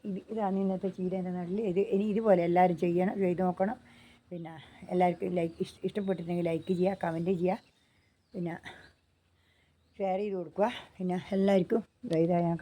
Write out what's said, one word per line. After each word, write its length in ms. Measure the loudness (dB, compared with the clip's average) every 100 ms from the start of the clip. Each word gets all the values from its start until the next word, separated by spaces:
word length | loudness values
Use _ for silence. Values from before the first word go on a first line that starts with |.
| -8
ഇത്, 100 | -8 -8
ഇതാണ് 260 | -4 -2 0
ഇന്നത്തെ 260 | 0 -2 -4 -4
ചീരേൻ്റെ 360 | -4 -4 -4 -6
നടൽ. 240 | -4 -4 0
ഇത് 80 | 0
ഇനി 260 | 2 0 0
ഇതുപോലെ 280 | 2 4 6 6
എല്ലാവരും 300 | 6 4 4
ചെയ്യണം, 320 | 2 2 2 2
ചെയ്ത് 180 | 0 2
നോക്കണം. 360 | 0 0 -2 -2 -12 -20 -20 -20 _
പിന്നെ 240 | -14 -12 -14 -20 -20 -4
എല്ലാവർക്കും 420 | 2 2 2 -2 -2
ലൈക്ക് 160 | -2 -4
ഇഷ്-, 160 | -8 -6 -6
ഇഷ്ടപ്പെട്ടിട്ടുണ്ടെങ്കിൽ 600 | -4 -2 -4 -2 -2 -2
ലൈക്ക് 180 | -2 -2
ചെയ്യുക, 300 | 0 0 0
കമന്റ് 280 | -2 -2 -2
ചെയ്യുക, 260 | 0 0 -2 -6 _ _ _ _ _ _
പിന്നെ 220 | -8 -8 -8 -12 -20 -20 _ _ _ _ _ _ _ _ _ _ -6
ഷെയർ 220 | -2 -2
ചെയ്ത് 160 | -4 -6
കൊടുക്കുക. 320 | -6 0 0 0 -12 -6
പിന്നെ 200 | -2 -2 -2 2
എല്ലാവർക്കും 460 | 4 4 4 0 -2 _ -2
ദാ 80 | 2 2
ഇതാ 140 | 2 2
ഞാൻ 100 | 0